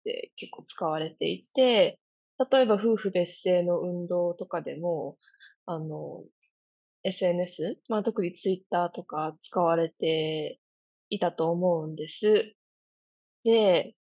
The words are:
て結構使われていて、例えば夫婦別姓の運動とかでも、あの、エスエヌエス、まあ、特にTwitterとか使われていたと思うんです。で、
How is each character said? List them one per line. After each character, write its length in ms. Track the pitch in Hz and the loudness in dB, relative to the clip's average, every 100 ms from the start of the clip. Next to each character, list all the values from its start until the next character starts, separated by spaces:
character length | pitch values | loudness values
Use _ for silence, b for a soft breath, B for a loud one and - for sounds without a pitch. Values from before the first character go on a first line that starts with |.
て 280 | - - - - | -10 -8 -10 -16
結 140 | - | -18
構 120 | - | -18
使 200 | - - | -20 -8
わ 140 | 165 156 | -4 -4
れ 140 | 156 | -6
て 180 | - 160 | -6 -4
い 160 | 185 - | -4 -2
て、 540 | - 254 226 175 - _ _ _ - 254 | 2 4 6 4 2 _ _ _ -6 2
例 120 | 262 | 4
え 20 | 240 | 4
ば 100 | 202 | 4
夫 200 | 220 220 | 2 0
婦 160 | 196 | 0
別 320 | 185 175 - | 0 -2 -2
姓 200 | 185 180 | 2 2
の 160 | 175 175 | 2 0
運 280 | 180 175 175 | -2 -6 -4
動 260 | 175 175 | -2 -2
と 120 | 175 185 | -2 -6
か 160 | 170 | -8
で 140 | 156 143 | -8 -6
も、 420 | 175 160 - - b b b b - | -4 -4 -6 -12 b b b b -10
あ 140 | 165 | -8
の、 440 | 156 151 143 - - _ _ _ _ _ _ _ | -8 -10 -12 -14 -18 _ _ _ _ _ _ _
エ 80 | 196 | -6
ス 120 | 185 | 0
エ 100 | 185 | 0
ヌ 100 | 175 | 0
エ 40 | 180 | -2
ス、 320 | - 165 - - | -6 -8 -8 -4
ま 100 | 214 | -2
あ、 60 | |
特 200 | 202 220 | 0 -2
に 100 | 175 | -2
Twitter 560 | - 190 185 - 175 175 | -4 -4 -4 -2 -2 -2
と 140 | - | -4
か 340 | - 156 156 160 | -10 -6 -6 -8
使 200 | - - | -8 0
わ 140 | 170 165 | 2 2
れ 140 | 165 | 0
て 680 | - 165 160 156 156 - - _ _ _ _ _ | -2 -2 0 -2 -4 -6 -10 _ _ _ _ _
い 100 | 208 | -4
た 120 | 175 | -2
と 200 | - 165 | 0 0
思 320 | 170 180 165 | 0 0 0
う 40 | 156 | -2
ん 80 | 156 | -8
で 140 | 156 | -10
す。 460 | - 208 208 214 - _ _ _ _ _ _ _ _ | -2 4 4 2 -8 _ _ _ _ _ _ _ _
で、 520 | 226 226 208 170 - - _ | 2 4 6 4 2 -8 _